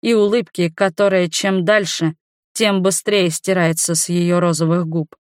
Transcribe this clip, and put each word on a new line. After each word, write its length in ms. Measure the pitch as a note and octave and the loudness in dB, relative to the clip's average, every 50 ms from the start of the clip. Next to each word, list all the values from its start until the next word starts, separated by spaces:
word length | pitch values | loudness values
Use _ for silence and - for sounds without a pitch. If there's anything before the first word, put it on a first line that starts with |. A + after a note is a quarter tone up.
и 120 | - A3+ A#3 | 0 0 2
улыбки, 560 | A3 G#3 G3+ G#3 A#3+ G#3 _ _ - F3 E3+ | 2 2 2 2 0 -2 _ _ -2 -2 -2
которая 600 | D#3+ - G3+ F#3+ E3 - G3+ G3+ F#3+ F#3 F3+ F3 | 0 0 -2 -2 2 2 2 2 4 2 0 0
чем 360 | - - - G3 F#3+ F#3+ F3 | -2 -4 -2 0 0 0 2
дальше, 500 | E3 G#3+ G#3+ G3+ D#3+ - - E3 D#3+ D#3+ _ _ _ _ _ _ _ _ | 2 2 2 0 -2 -4 -2 -2 -2 -4 _ _ _ _ _ _ _ _
тем 300 | - A3+ G#3+ G3+ F#3+ F3+ | -2 -2 0 0 2 0
быстрее 480 | F#3+ F#3+ - - - G3+ G3+ F#3 F3 | 0 0 0 -2 0 0 2 2 0
стирается 640 | D#3+ - _ - F#3+ F#3 E3+ E3 D#3+ D#3+ - - E3+ | -2 -4 _ -2 0 0 2 0 0 -2 -2 -2 -2
с 120 | D#3+ - - | -2 -2 -2
её 320 | F3 F3 F3 F3 F3 F3 | 0 0 2 2 2 2
розовых 460 | F3 F3 E3+ D3 E3 D#3+ E3 F3 F3+ | 2 0 0 0 0 0 0 0 -2
губ. 300 | D#3+ D#3+ E3 D#3 - - _ _ | -2 -4 -4 -6 -6 -10 _ _